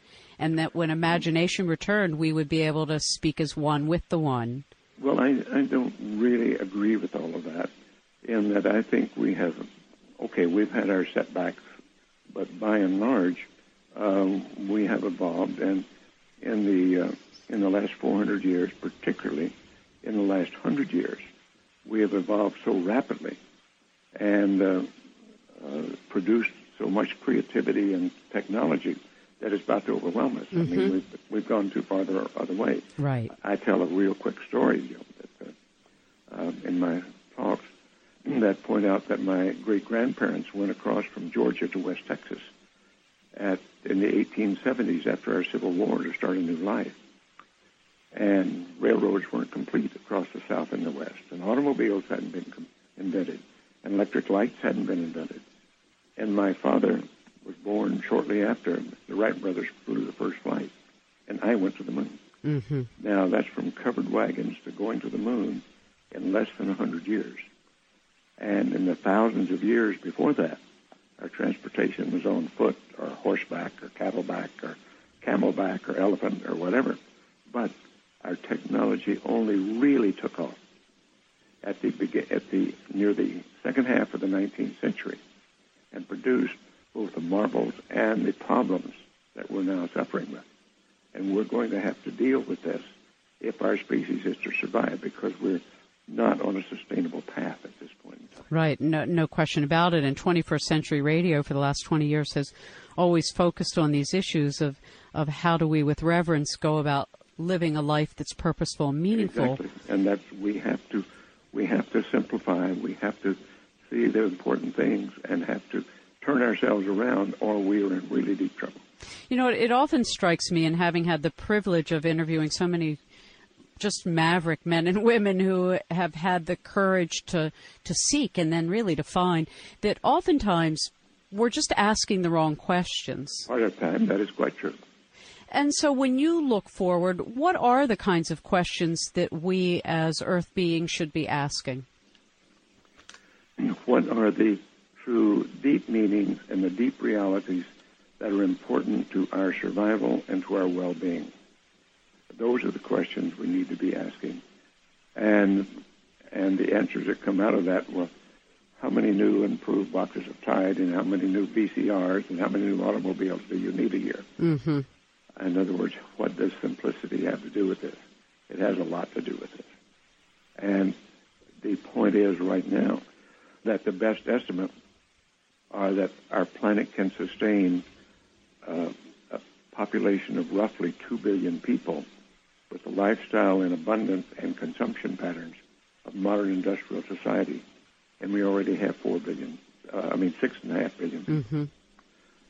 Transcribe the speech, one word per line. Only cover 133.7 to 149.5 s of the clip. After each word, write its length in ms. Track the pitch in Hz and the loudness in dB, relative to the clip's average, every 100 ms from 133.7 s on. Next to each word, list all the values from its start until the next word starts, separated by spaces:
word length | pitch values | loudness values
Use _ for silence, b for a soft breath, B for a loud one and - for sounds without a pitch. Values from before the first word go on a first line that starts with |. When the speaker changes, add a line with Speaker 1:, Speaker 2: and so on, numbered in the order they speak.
| - | 0
Speaker 2:
the 0 | |
time, 280 | 82 110 220 | 0 2 4
that 120 | 98 | 2
is 100 | 101 | 0
quite 260 | - - - | -2 -2 -2
true. 160 | 80 - - _ _ B B B B | -8 -8 -16 _ _ B B B B
Speaker 1:
And 220 | 277 285 | 0 2
so 180 | 285 302 | 4 2
when 280 | 262 262 262 | 4 2 4
you 260 | 311 339 277 | 2 2 2
look 240 | 208 - | 0 0
forward, 640 | - 180 175 185 180 - 240 | -2 2 2 2 0 -4 0
what 200 | 339 359 | 0 4
are 320 | 240 254 285 | 4 4 4
the 80 | - | 2
kinds 340 | 208 170 160 | 2 2 2
of 140 | 156 | -6
questions 680 | - 185 170 - 165 165 - | 0 0 2 0 0 0 -2
that 180 | 180 170 | -2 -2
we 500 | 156 180 185 180 175 - | -2 0 2 2 0 0
as 360 | 165 160 156 | 0 0 0
Earth 300 | - 180 - | 0 0 0
beings 380 | 190 170 165 165 | 0 0 0 0
should 220 | - 160 | -2 -2
be 140 | 165 147 | -2 0
asking? 580 | 147 139 - - 131 131 _ _ _ _ _ _ _ _ _ _ - - B B B B - - - - | 0 0 -4 -6 -8 -10 _ _ _ _ _ _ _ _ _ _ -20 -20 B B B B -4 -2 -2 2
Speaker 2:
What 240 | 123 - | 2 4
are 200 | 113 107 | 2 2
the 300 | - 110 98 - _ _ - | 4 2 2 -4 _ _ -14
true 440 | 127 117 107 101 - - | -2 2 4 4 0 -2
deep 260 | 139 143 - | 2 2 2
meanings 500 | 113 104 104 98 - - | 2 2 2 0 -2 -4
and 140 | 95 | -2
the 60 | 95 | 0
deep 320 | 98 131 - | 0 0 0
realities 640 | 120 104 98 98 95 90 82 - b b b _ | 0 0 0 0 -2 -4 -6 -14 b b b _
that 120 | 107 | -2
are 120 | 98 | 2
important 640 | 95 - - 123 - 104 - | 2 0 0 0 2 -2 0
to 160 | 95 95 | -2 0
our 220 | 92 92 | 0 0